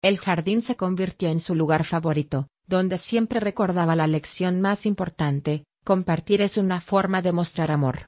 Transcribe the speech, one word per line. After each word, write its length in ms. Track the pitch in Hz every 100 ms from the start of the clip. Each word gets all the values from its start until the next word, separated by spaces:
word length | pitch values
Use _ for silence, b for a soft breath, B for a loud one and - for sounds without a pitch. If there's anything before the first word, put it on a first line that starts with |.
El 160 | 190 196
jardín 420 | - 170 165 220
se 160 | 233 247
convirtió 540 | 185 185 190 - 170
en 100 | 160
su 140 | -
lugar 300 | 165 156 160
favorito, 640 | 165 170 165 151 143 139 135 _ _
donde 320 | 185 185 180
siempre 420 | - 233 226 247
recordaba 560 | 208 - 190 180 165 165
la 100 | 156
lección 540 | 156 - - 180 180
más 240 | 196 202
importante: 800 | 214 202 185 - 151 139 147 151 - _
compartir 580 | - 190 180 165 - 202
es 160 | 202 214
una 240 | 190 180
forma 400 | - 196 190 190
de 100 | 180
mostrar 380 | 170 170 - 160
amor. 340 | 151 135 131